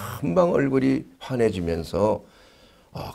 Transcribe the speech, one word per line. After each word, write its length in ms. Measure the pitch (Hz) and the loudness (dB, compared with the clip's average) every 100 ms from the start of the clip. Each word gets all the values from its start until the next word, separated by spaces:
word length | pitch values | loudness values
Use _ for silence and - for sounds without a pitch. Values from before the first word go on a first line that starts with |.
| - - | -10 -6
금방 320 | 143 170 175 | 0 2 4
얼굴이 520 | 170 139 135 131 131 - - | 2 2 2 2 0 -4 -14
환해지면서, 1040 | - 127 113 92 85 85 80 85 104 - - - - - - _ _ | -6 0 0 0 -2 -2 -2 0 2 0 -6 -20 -20 -20 -20 _ _
어, 180 | - - | -14 -12